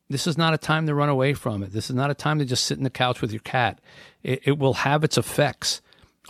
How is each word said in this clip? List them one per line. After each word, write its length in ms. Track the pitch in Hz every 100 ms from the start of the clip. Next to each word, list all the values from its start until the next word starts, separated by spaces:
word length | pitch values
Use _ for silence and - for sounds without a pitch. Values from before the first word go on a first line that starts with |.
| _
this 180 | 139 185
is 100 | 143
not 180 | 165
a 40 | 156
time 280 | - 156 160
to 80 |
run 140 | 147 147
away 260 | 135 135
from 280 | 139 123 104
it. 100 | 98
This 160 | 107 -
is 80 | 127
not 140 | 139
a 40 |
time 240 | 143 151 151
to 40 |
just 200 | 135 123
sit 140 | - 147
in 60 |
the 60 | 135
couch 300 | - 127 123
with 120 | 120
your 80 | 107
cat. 400 | - 131 117 - _ - - _
It, 180 | - 131
it 140 | - 135
will 160 | 135
have 300 | 120 139 151
its 120 | 156 -
effects 640 | - - 143 - - - - _ _ _ -